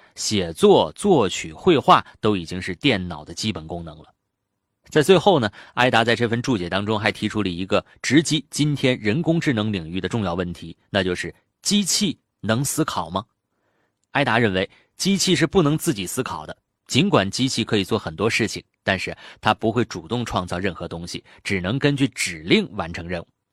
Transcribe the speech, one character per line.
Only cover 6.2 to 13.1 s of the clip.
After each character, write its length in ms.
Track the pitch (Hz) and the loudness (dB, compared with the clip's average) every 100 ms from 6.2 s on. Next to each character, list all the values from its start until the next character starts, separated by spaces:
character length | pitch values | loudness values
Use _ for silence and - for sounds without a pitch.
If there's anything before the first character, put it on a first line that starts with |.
| 117 | 0
份 140 | 117 | 0
注 160 | 127 110 | 0 -2
解 120 | 87 | 0
当 160 | 95 104 | -2 -2
中 140 | 110 | 0
还 140 | 107 | 0
提 160 | - 107 | -2 -4
出 120 | 107 | -2
了 60 | 95 | -4
一 180 | 87 92 | -4 -2
个 180 | 101 - _ | -2 -2 _
直 200 | - 143 | 2 2
击 240 | - 160 - | 4 -2 -4
今 260 | - 151 143 | -2 0 2
天 240 | 131 123 | 0 0
人 220 | 104 131 | 0 0
工 180 | 165 170 | 0 0
智 140 | 151 | 0
能 180 | 113 110 | 0 -2
领 180 | 98 80 | -4 -4
域 120 | 90 | -6
的 80 | 92 | -4
重 140 | 117 | -2
要 100 | 95 | -2
问 180 | 87 87 | -2 -4
题， 240 | 85 85 - _ | -6 -14 -18 _
那 120 | 101 | -2
就 140 | 92 87 | 0 -2
是 180 | 85 - _ _ | -6 -12 _ _
机 200 | - 208 | -2 0
器 380 | 180 - 202 - _ _ | 0 -2 -2 -4 _ _
能 220 | 101 117 | -2 -2
思 200 | 139 - | -2 -2
考 260 | 156 98 | -2 -4
吗？ 140 | 82 | -6